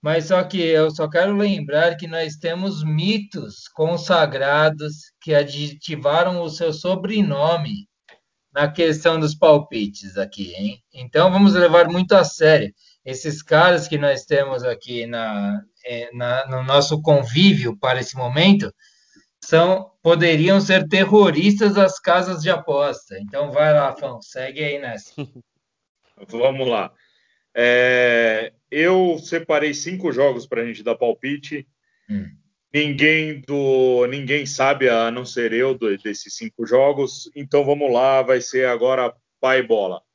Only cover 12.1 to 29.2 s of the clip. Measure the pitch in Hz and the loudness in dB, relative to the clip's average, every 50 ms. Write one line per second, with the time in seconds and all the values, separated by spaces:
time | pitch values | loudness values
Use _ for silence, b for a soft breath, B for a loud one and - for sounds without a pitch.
12.1 | 208 190 170 - - - 160 156 156 147 - 202 - b b b b b b 131 | 6 6 6 4 0 2 4 4 4 4 2 -2 -10 b b b b b b -12
13.1 | 131 131 - 156 147 151 - _ 160 151 170 180 180 160 151 - 156 143 143 143 | -12 -8 -8 -8 -10 -10 -4 _ 4 4 6 4 4 2 0 -4 -4 -2 0 0
14.1 | 135 127 - _ 151 139 139 135 135 123 123 127 117 - - 123 123 120 117 117 | -2 -2 -2 _ 0 0 0 0 -4 -6 -4 -6 -6 -6 -10 -12 -10 -10 -10 -8
15.1 | 120 117 113 110 107 101 101 101 104 104 101 _ _ _ _ 123 123 117 120 120 | -8 -6 -6 -6 -6 -4 -4 -4 -6 -6 -8 _ _ _ _ -12 -10 -10 -10 -12
16.1 | 123 123 123 123 123 131 135 131 131 127 127 131 139 143 143 147 156 151 151 160 | -10 -8 -4 -4 -2 -4 -4 -6 -6 -6 -4 2 2 2 2 2 -2 -2 2 2
17.1 | 147 143 131 113 117 151 185 196 - - - 117 - - - 127 127 127 123 - | 2 2 2 0 2 4 6 6 6 4 0 -4 -6 -4 -2 -2 -2 -2 -4 -8
18.1 | - 131 127 120 127 151 170 190 202 202 - 101 - b b b b b b b | -8 -8 -8 -4 -2 2 4 4 4 4 2 -4 -10 b b b b b b b
19.1 | b b b b _ _ - - 160 160 170 180 190 190 190 - _ _ _ 165 | b b b b _ _ -4 2 4 4 4 4 2 -2 -2 -10 _ _ _ 2
20.1 | 170 160 170 170 165 151 156 185 196 196 196 196 190 185 156 151 - 190 190 190 | 2 4 4 2 2 2 4 4 4 2 2 2 2 0 2 0 0 0 2 4
21.1 | 202 214 202 180 151 143 180 208 208 202 226 208 202 202 196 185 - - _ - | 6 6 6 6 4 2 2 2 2 4 2 2 4 4 2 2 2 -2 _ 0
22.1 | 170 180 180 185 185 160 151 180 180 - - - 143 139 147 139 120 - _ _ | 0 2 0 -2 -6 -4 -2 -2 -2 -2 -2 -4 -2 0 0 -2 -4 -8 _ _
23.1 | 98 95 104 104 - 139 147 143 131 147 151 156 151 147 143 135 - - 147 139 | -16 -16 -14 -10 -6 -6 -6 -4 0 0 2 4 4 4 2 0 -4 -6 -10 -12
24.1 | 123 113 110 - - 131 131 131 135 143 151 147 143 143 139 123 113 101 - - | -12 -12 -18 -16 -12 -12 -12 -10 -8 -8 -8 -6 -6 -8 -8 -10 -12 -12 -16 -18
25.1 | _ - 143 131 _ 123 _ _ _ _ _ _ _ _ _ _ _ _ _ _ | _ -14 -14 -14 _ -20 _ _ _ _ _ _ _ _ _ _ _ _ _ _
26.1 | _ _ 101 95 110 113 120 135 135 135 131 127 117 107 92 - _ _ _ _ | _ _ -20 _ -6 0 0 0 0 0 -2 -2 -2 -2 -4 -6 _ _ _ _
27.1 | _ _ _ _ _ _ _ _ _ 113 120 123 123 123 123 127 127 123 123 123 | _ _ _ _ _ _ _ _ _ 0 2 4 4 4 4 2 2 2 2 2
28.1 | 120 117 117 113 110 110 113 - _ _ _ _ 131 147 160 175 185 185 185 180 | 2 2 2 2 0 -2 -4 -8 _ _ _ _ -4 0 0 2 2 2 2 0
29.1 | 165 160 | -2 -4